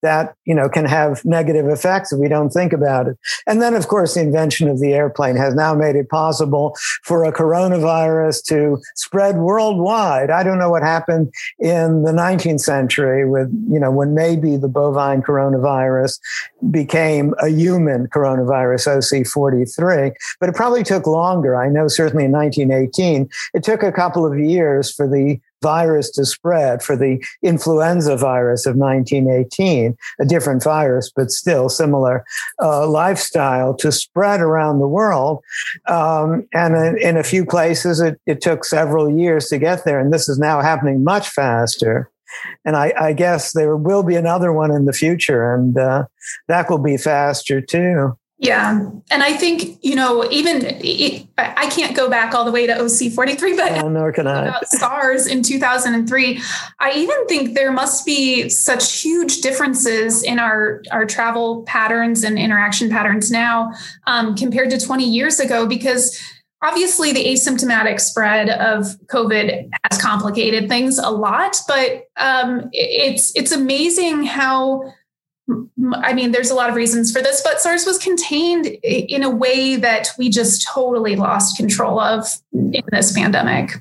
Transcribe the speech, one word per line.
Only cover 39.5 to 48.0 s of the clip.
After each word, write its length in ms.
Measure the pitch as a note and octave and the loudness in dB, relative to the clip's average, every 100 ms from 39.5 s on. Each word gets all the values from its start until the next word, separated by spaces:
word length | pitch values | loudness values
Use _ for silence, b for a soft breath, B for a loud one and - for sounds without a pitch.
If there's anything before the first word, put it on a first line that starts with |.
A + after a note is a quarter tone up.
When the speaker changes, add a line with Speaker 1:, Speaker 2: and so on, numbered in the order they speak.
| D3 | -2
Speaker 1:
get 280 | D#3 F3 F3 | 0 0 0
there. 140 | C#3+ | 2
And 140 | C3+ | 2
this 160 | D#3+ - | 2 0
is 80 | C3+ | 0
now 240 | D3+ D3+ | 2 2
happening 420 | D3 D#3 C#3 C3+ | 2 2 0 2
much 260 | C#3+ G3+ G3+ | 2 0 -2
faster. 840 | - C3+ A#2 A#2 - A2+ A#2+ B2+ _ _ B B B | -2 0 0 0 0 0 0 -4 _ _ B B B
And 120 | - D3+ | -2 0
I, 180 | D3 - | 0 0
I 140 | D#3+ | 0
guess 400 | D3+ F3 E3+ - | 2 2 0 -2
there 220 | E3 D3+ D3+ | 0 2 2
will 280 | D3+ G3+ | 2 2
be 120 | F3+ F3 | 2 2
another 380 | E3+ F3 F3 | 2 2 2
one 180 | D#3 D#3 | 2 2
in 140 | D3 C#3 | 2 2
the 80 | |
future, 600 | C3+ D#3 E3+ - B2+ A#2+ B2 | 2 0 0 2 2 2 2
and, 220 | B2+ B2 | 2 2
uh, 280 | C3 C3+ C3+ _ B B - | 2 0 -2 _ B B -2
that 220 | E3+ E3+ | -2 0
will 100 | D#3+ | 0
be 180 | C#3+ C#3 | 0 0
faster 600 | D3+ D3 C#3+ C#3 - C3+ | 0 0 0 -2 -2 -4
too. 560 | C3 F3 F3+ E3+ | -2 0 2 2